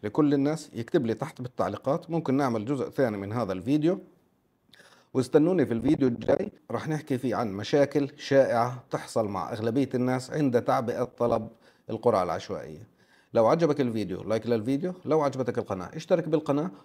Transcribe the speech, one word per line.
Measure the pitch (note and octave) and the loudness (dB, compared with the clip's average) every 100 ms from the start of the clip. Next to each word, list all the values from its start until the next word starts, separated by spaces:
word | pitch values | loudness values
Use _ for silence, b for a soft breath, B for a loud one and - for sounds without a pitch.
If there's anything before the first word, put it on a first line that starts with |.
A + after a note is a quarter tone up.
لكل | G#2 B2+ D3 | -6 0 2
الناس، | C#3 C#3 D#3 - | 2 0 -2 -8
يكتب | A2 A2 F3 A#2 | -10 -2 0 0
لي | |
تحت | A2 - - | -4 -6 -10
بالتعليقات، | B2 - F#2+ G2+ C3 D#3+ E3 | -8 -4 -4 -4 -4 -4 -2
ممكن | E3 D#3+ | -4 0
نعمل | C3+ C3+ A2+ G#2 | 0 0 -2 -2
جزء | C#3 G#2+ | -4 -4
ثاني | - B2+ G#2 | 0 0 0
من | G2 | -4
هذا | A#2 G2+ | -4 -4
الفيديو، | F#2 G2+ D3+ D#3 F#3+ - _ _ _ _ _ _ b b b b | -4 -2 0 0 -2 -8 _ _ _ _ _ _ b b b b
واستنوني | C3 B2+ D#3 D#3+ F#3 A2+ | -2 4 4 4 2 2
في | |
الفيديو | A#2 B2 D#3 C3 | 0 2 2 2
الجاي، | A#2 - - - - - | 0 0 0 -2 -12 -8
رح | A2+ C3 | -6 -4
نحكي | D3+ - B2+ | -4 -2 -2
فيه | C3 G2+ | -2 -2
عن | A#2 | -2
مشاكل | G2 F#2+ D3 C#3 D3 C#3 - | -4 0 2 4 0 -2 -6
شائعة | - C3+ A2+ A#2 A#2+ B2+ - | 2 4 6 4 0 -4 -8
تحصل | D#3 - A#2+ G#2+ | -8 -4 -2 -2
مع | G2 D2 | -2 -6
أغلبية | A2 A2+ B2 C3 | -4 -2 0 0
الناس | B2 B2+ B2+ B2+ | 0 0 -2 -4
عند | D#3 C#3+ A#2+ | -2 2 2
تعبئة | A#2 C3 A#2 - | 2 0 0 -2
طلب | A#2+ - A#2 A#2 G#2+ - b b b | -4 -2 0 0 -4 -14 b b b
القرعة | A2 A#2+ G#2 | 0 2 4
العشوائية. | F2+ F2 - F2+ C2 D#2 A2 _ b b b | 2 -4 -6 -10 -10 -16 -20 _ b b b
لو | A#2 A2+ | 4 4
عجبك | E3 E3 C#3+ | 6 2 2
الفيديو، | B2 A2 F#2+ F#2 | 0 -2 -4 -6
لايك | G2 A2 A#2 | -2 -2 0
للفيديو، | A#2 G#2+ C#3 F3+ F3+ B2 | 0 0 -2 -4 -6 0
لو | D#3 | 2
عجبتك | C#3+ C3 A#2+ A#2+ | 2 -2 -4 -4
القناة، | G2 F#2+ F2+ | -4 -6 -8
اشترك | D#3+ - F3 D#3+ | -8 0 0 2
بالقناة | D#3 D3+ C#3+ F3+ - | 0 2 0 -2 -8